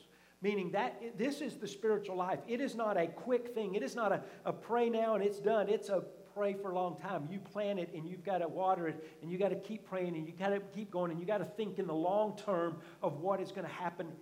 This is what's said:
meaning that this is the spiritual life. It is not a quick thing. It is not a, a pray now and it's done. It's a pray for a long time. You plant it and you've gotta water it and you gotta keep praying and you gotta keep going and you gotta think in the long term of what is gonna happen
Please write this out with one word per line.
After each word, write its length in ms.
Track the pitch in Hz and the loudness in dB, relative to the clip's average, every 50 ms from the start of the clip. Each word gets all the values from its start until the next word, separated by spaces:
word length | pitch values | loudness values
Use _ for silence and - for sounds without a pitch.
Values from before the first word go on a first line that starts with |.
| - - - - - - - - | -20 -20 -20 -20 -20 -20 -12 -2
meaning 300 | 185 202 208 202 180 175 | 0 0 2 2 0 0
that 280 | 175 196 240 240 202 - 226 233 - | 0 0 0 0 -4 -6 -10 -10 -2
this 240 | 175 233 285 277 - | 0 0 0 0 -2
is 180 | 302 233 - - | -4 -6 -6 -6
the 100 | 208 - | -8 -8
spiritual 480 | - - 226 220 214 196 196 196 185 | -6 0 2 4 4 4 2 -2 -2
life. 240 | 180 180 185 175 - - 233 | -2 0 0 0 -2 0 -4
It 120 | 233 247 | -2 0
is 140 | 277 226 - | 0 -2 0
not 220 | 233 226 214 202 | 0 0 2 4
a 100 | 175 170 | 4 2
quick 480 | 170 - - - 240 254 240 240 - - | 2 0 -6 0 2 2 2 2 0 -4
thing. 220 | 226 214 190 185 | -2 -2 0 0
It 80 | 214 269 | 0 -2
is 100 | 247 - | -2 -2
not 160 | 240 220 196 | 0 2 2
a, 120 | 180 147 - - - - - | 2 2 0 -6 -14 -6 -4
a 80 | 190 | -4
pray 380 | - - - - 233 240 240 233 | -4 -4 -2 2 4 4 4 4
now 240 | 226 220 226 220 220 | 4 4 4 4 4
and 80 | 190 | 4
it's 160 | 202 202 202 - | 4 2 2 2
done. 300 | - 214 226 214 185 196 | 4 4 6 6 6 4
It's 220 | 220 208 - 202 | 2 2 2 2
a 120 | 196 170 - - - - - - - | 0 0 0 -2 -12 -16 -18 -12 -4
pray 180 | 202 202 202 | 0 0 0
for 180 | 196 196 202 190 | 0 0 -4 -2
a 40 | 180 | 0
long 240 | 180 180 175 165 - | 0 0 0 -2 -4
time. 280 | 180 190 190 156 143 156 | -6 -4 -2 -2 -2 -4
You 80 | 196 196 | -6 -8
plant 400 | 196 - - 202 208 202 202 185 | -8 -6 -4 -2 0 0 0 0
it 120 | 170 170 185 | -2 -4 -6
and 120 | 156 156 | -8 -8
you've 160 | 175 180 180 | -8 -8 -6
gotta 240 | - 196 185 175 170 | -2 0 2 2 2
water 420 | 151 131 170 185 185 190 180 170 160 | 0 0 2 4 4 4 4 2 -2
it 140 | 151 - - - - - | -2 -4 -10 -14 -14 -12
and 80 | 151 170 | -8 -6
you 80 | 180 180 | 0 2
gotta 180 | 202 185 - | 4 4 2
keep 320 | - - - 220 214 - - | 0 -4 -8 -10 -10 -8 -6
praying 280 | 185 185 180 175 170 | -2 -2 -2 0 -2
and 100 | 160 160 | -4 -4
you 80 | 165 175 175 | -6 -4 0
gotta 220 | 190 202 202 202 196 - - | 2 2 2 2 0 -6 -8
keep 160 | 208 220 - | -8 -8 -4
going 200 | - 180 180 170 | -2 0 0 0
and 80 | 156 165 | 0 -2
you 60 | 175 | 0
gotta 220 | 196 214 202 165 | 0 0 0 0
think 320 | - - - 214 190 185 196 | -4 -4 -4 -4 -2 -2 -2
in 80 | 180 | -2
the 80 | 165 156 | 0 0
long 420 | 156 170 180 196 214 214 208 202 | 2 2 4 4 4 2 2 -2
term 400 | - - 208 190 170 170 170 151 151 - - - - | -6 -2 0 2 2 2 0 -2 -6 -12 -16 -10 -2
of 180 | 196 170 143 143 | -2 -2 -2 0
what 200 | 170 190 196 190 | 0 0 0 0
is 120 | 180 - | 0 -4
gonna 160 | - 196 170 156 | -6 -8 -8 -8
happen 400 | - - 180 170 175 - 170 160 165 - | -6 -4 -4 -4 -4 -4 -8 -8 -8 -14